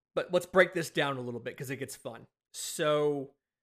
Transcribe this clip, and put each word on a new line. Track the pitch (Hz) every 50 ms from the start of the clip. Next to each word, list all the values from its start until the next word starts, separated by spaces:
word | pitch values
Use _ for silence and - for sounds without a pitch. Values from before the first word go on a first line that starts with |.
| _ _ _
but | 165 - - 175
let's | 180 180 -
break | - 190 180 175 -
this | 170 160 -
down | - 165 147 143 139 127
a |
little | 123 123 120 117
bit | 117 127 -
'cause | - 143 123
it | 139 120
gets | 131 123 -
fun. | - - 131 113 117 127 - _ _ _ _
So | - - - - - - 165 151 151 151 147 147 147 143 135 - - _ _ _ _ _